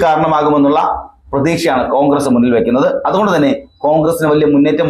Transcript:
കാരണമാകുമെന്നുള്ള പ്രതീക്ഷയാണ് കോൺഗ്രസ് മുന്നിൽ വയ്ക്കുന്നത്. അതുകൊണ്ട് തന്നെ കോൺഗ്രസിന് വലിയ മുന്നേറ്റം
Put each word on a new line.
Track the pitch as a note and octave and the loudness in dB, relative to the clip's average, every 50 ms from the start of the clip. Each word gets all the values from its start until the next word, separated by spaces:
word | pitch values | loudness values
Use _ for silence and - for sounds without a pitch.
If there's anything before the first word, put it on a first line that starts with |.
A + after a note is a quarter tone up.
| F3 | 0
കാരണമാകുമെന്നുള്ള | E3 D#3 D3+ - D#3+ D#3 D3+ D3 D3 D3 D3 C#3 C#3+ D3+ D#3+ - - - - - - - _ _ - | 0 0 0 0 0 0 0 0 0 2 2 2 2 2 0 0 -2 -4 -8 -10 -16 -20 _ _ -8
പ്രതീക്ഷയാണ് | - C3+ C3 E3 E3+ E3 E3 D#3+ C3+ B2+ A#2+ - A2+ | -4 -2 -2 -2 -2 -2 -2 -2 -2 -2 -2 -2 0
കോൺഗ്രസ് | C3+ C#3+ C#3+ C#3+ C#3+ C3+ C3+ B2 | 0 0 0 0 0 0 0 0
മുന്നിൽ | A#2+ A#2+ B2 A#2 | 2 2 2 2
വയ്ക്കുന്നത്. | A#2 - A2+ A#2 C3 D#3+ F3+ F3+ - - | 0 0 0 0 0 0 0 -2 -2 -4
അതുകൊണ്ട് | - - F#3+ G#3+ G3+ F3+ | -2 -2 0 0 0 0
തന്നെ | D#3 D3 C3+ B2 - - - _ _ - | 0 0 0 -2 -4 -8 -14 _ _ -2
കോൺഗ്രസിന് | C#3+ D#3 D#3+ D#3 E3 E3 D#3 D#3+ D3+ | 0 0 0 0 -2 -2 -2 0 0
വലിയ | D3+ D3+ D3+ C#3+ C#3+ | 2 2 2 2 2
മുന്നേറ്റം | C#3 C#3+ D3+ D3+ D#3 E3 | 2 2 2 0 0 0